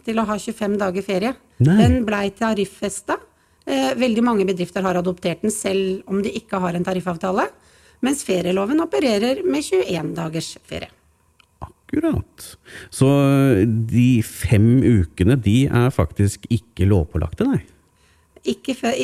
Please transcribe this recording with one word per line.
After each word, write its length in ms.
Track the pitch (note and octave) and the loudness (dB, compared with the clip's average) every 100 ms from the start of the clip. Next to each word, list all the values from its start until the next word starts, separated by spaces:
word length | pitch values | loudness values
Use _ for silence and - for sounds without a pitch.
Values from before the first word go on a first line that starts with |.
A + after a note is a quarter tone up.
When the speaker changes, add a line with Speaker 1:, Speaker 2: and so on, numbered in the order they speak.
Speaker 1:
til 120 | - A3 | -6 -4
å 80 | |
ha 120 | G#3+ G#3 | -2 -4
tjuefem 400 | - A3 G3+ G#3 | -6 -6 -4 -2
dager 240 | G3 F#3 | -2 -4
ferie. 300 | F#3+ F#3 A3+ B3+ _ - | -4 -2 -4 -6 _ 0
Speaker 2:
Nei. 180 | C3+ G3+ | 4 6
Speaker 1:
Den 220 | A#3+ B3+ A3 | 6 4 0
blei 240 | G3+ G3 | -2 -4
tariffestet. 880 | - A3 G#3 F#3+ - G3+ - - F#4+ - _ _ _ - | -4 -4 -2 -4 -6 -8 -8 -6 -6 -8 _ _ _ -6
Eh, 240 | C4+ C4 | -2 -2
veldig 280 | A#3+ B3+ A3 | 0 0 2
mange 220 | A#3+ G#3+ F#3+ | 2 2 0
bedrifter 340 | F3+ F3 G3 F#3 | -2 -4 -2 -2
har 100 | F3+ | 0
adoptert 460 | F3+ F3 F3+ E3 | -2 -4 -4 -2
den 80 | G#3+ | -4
selv 560 | G#3+ G3 F#3+ F#3+ F#3+ - | -4 -2 -2 -2 -4 -4
om 160 | G3 | -4
de 80 | G#3+ | -2
ikke 300 | A3+ - G3 | -6 -6 -4
har 160 | F3+ F3 | -2 -2
en 80 | F3+ | -4
tariffavtale. 600 | F#3 F3+ E3 F#3 G3 G4 - _ _ _ - | -4 -4 -6 -4 -2 -4 -6 _ _ _ -6
Mens 220 | B3+ C#4+ | -4 -4
ferieloven 560 | - F3+ F3 F#3 G3+ D#4 | -2 -2 0 -2 0 -2
opererer 640 | E4 G4+ C4+ G3+ A#3+ C4+ | 0 0 0 2 0 -2
med 200 | F4+ C#4 D4 | -2 -2 0
tjueén 480 | F#4 F#4 E3+ D#3 | -2 0 -4 -4
dagers 420 | E3 E3 D#3+ - - - | -6 -6 -6 -8 -12 -14
ferie. 240 | - - _ _ _ _ _ _ - - _ - | -14 -14 _ _ _ _ _ _ -20 -20 _ -6
Speaker 2:
Akkurat. 680 | D4+ D#4+ - - - - - - - - | -2 -2 -2 -6 -14 -20 -20 -20 -20 -8
Så, 180 | - C3+ | 0 2
eh, 560 | C#3 C#3 C#3 C3+ G2 A2+ | 4 4 4 4 4 2
de 560 | A2+ A2+ A#2+ B2 A#2+ | 0 0 2 4 4
fem 600 | - - - G2+ A#2 C3 | 0 -4 0 4 6 4
ukene, 540 | A2 A2 E2 - F2+ C3+ | 4 4 2 2 2 2
de 260 | G2+ A#2+ C#3 | 2 2 2
er 240 | A#2+ B2+ | 2 2
faktisk 560 | - E2 - G2+ - - | 2 -2 0 -2 -2 -4
ikke 360 | A#2 - - F#2+ | -4 -4 -2 2
lovpålagte, 600 | G2+ D2+ E2 E2+ - B3+ | 2 0 -4 -4 -2 0
nei? 140 | G#3+ - _ _ _ _ _ _ _ | 0 -4 _ _ _ _ _ _ _
Speaker 1:
Ikke 320 | - - - A#3+ | -8 -6 -6 -4
fe-, 180 | A#3+ B3+ | -4 -2